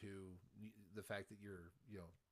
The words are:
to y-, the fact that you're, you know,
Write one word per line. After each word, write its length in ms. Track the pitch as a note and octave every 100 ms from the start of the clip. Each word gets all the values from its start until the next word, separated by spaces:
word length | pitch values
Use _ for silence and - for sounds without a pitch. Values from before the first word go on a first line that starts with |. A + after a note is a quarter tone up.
to 60 | G2+ G2 F#2+ F2+ - G#2
y-, 80 | G#2+ G#2+ F#2+
the 80 | G#2
fact 260 | F#2+ G2+ F#2+
that 80 | G#2
you're, 280 | G2+ F#2 E2+ - -
you 80 | G2
know, 60 | E2+ - -